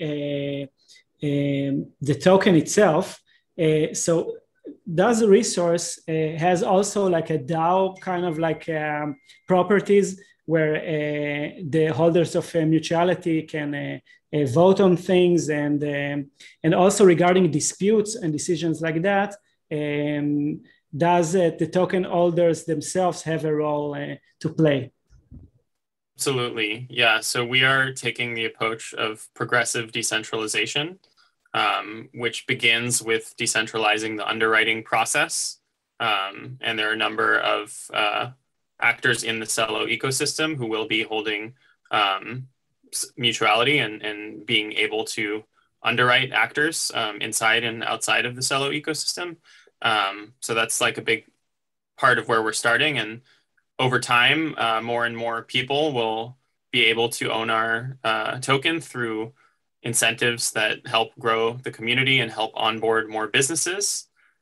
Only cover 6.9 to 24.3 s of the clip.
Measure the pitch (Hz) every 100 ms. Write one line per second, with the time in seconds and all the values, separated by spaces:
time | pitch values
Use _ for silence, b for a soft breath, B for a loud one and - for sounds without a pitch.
6.9 | 208 190 165 160 156 131 165 165 190 190
7.9 | 190 190 180 180 156 165 156 - 156 151
8.9 | 147 151 143 b b - 180 180 196 -
9.9 | 202 185 190 b b - 160 156 156 -
10.9 | 151 151 147 147 147 147 - 165 160 156
11.9 | 127 165 175 160 175 - 170 156 160 156
12.9 | 165 180 175 175 160 156 156 147 143 139
13.9 | 139 _ b - 147 139 139 180 190 190
14.9 | 170 - 180 180 170 147 147 147 147 147
15.9 | 143 143 143 139 _ B B 160 190 190
16.9 | 202 190 170 175 185 180 147 - - 190
17.9 | 220 202 240 170 151 - 160 165 151 165
18.9 | 160 190 196 202 - _ _ - 151 147
19.9 | 147 147 147 147 147 147 156 - b _
20.9 | 139 170 175 160 190 165 160 160 180 175
21.9 | 185 185 175 175 165 170 160 - 151 143
22.9 | 185 180 156 156 160 156 151 151 147 147
23.9 | 143 143 143 _